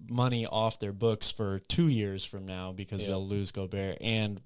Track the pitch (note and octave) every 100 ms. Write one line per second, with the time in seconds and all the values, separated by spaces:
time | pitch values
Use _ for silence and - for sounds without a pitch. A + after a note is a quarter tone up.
0 | A2+ A#2+ B2+ A#2+ A2+ A2 A2 - G2+ G2
1 | A2+ G#2+ - - G2+ F#2+ - - E3 A#2+
2 | G#2 F#2+ - G2 F#2+ F#2 F#2 F#2 F#2+ G2
3 | G2+ F#2+ F#2+ G2+ F#2+ G2+ F#2 G2 G2 -
4 | A2+ A2 G#2+ G2